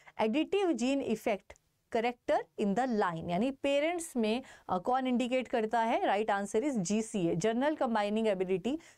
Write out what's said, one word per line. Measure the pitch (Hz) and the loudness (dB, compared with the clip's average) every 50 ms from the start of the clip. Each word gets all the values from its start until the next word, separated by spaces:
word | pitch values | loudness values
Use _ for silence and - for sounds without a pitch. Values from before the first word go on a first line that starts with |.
| _ - - - | _ -20 -4 -2
एडिटिव | 220 220 220 302 320 330 - 403 403 339 | 0 0 2 0 0 0 0 2 2 2
जीन | 294 208 233 254 277 277 | 2 2 2 0 0 0
इफेक्ट | - - 220 214 - 254 208 190 - _ - - _ _ _ _ _ _ - | 0 -2 -2 0 0 -2 -2 -2 -4 _ -20 -20 _ _ _ _ _ _ -2
character | 233 220 247 240 - _ - 294 370 480 - _ - 220 | 0 0 0 -4 -4 _ 0 0 0 0 -4 _ -2 0
in | 202 190 | 0 2
the | 226 254 262 233 208 | 0 0 0 0 0
line, | 208 180 170 165 165 175 | 0 0 -2 -4 -4 -2
यानी | 170 180 226 277 | -2 0 0 0
पेरेंट्स | 269 - - 277 277 285 294 330 359 349 330 - - | -2 -2 0 0 2 2 2 0 -2 -4 -6 -6 -2
में, | 247 220 214 220 254 269 - - - - - | 0 0 0 0 -2 -4 -10 -18 -18 -6 -4
अ, | 185 | -4
कौन | 185 175 240 247 262 262 | -2 0 0 0 0 2
इंडिकेट | 254 247 233 254 233 254 254 254 | 0 0 0 0 0 0 -2 -2
करता | - - 240 214 220 240 233 | 0 0 -2 0 0 0 0
है? | 226 226 269 370 392 | 2 2 2 2 2
राइट | 285 202 202 214 226 | 2 2 2 2 0
आंसर | 202 202 202 196 - 220 | 0 -2 -2 0 0 0
is | 254 302 269 | 0 0 0
जीसीए, | 220 175 175 202 220 220 - - 208 170 170 170 | 0 0 0 0 0 -2 -2 -2 0 0 2 0
जनरल | 170 185 220 226 240 269 302 311 | 2 0 0 0 2 0 0 0
कंबाइनिंग | 294 302 247 226 214 208 208 208 220 226 | 0 -2 0 0 0 0 0 0 0 2
एबिलिटी | 214 196 180 190 180 190 185 180 233 285 330 - - - | 0 0 0 0 -2 -2 -2 0 -2 -4 -4 -8 -16 -20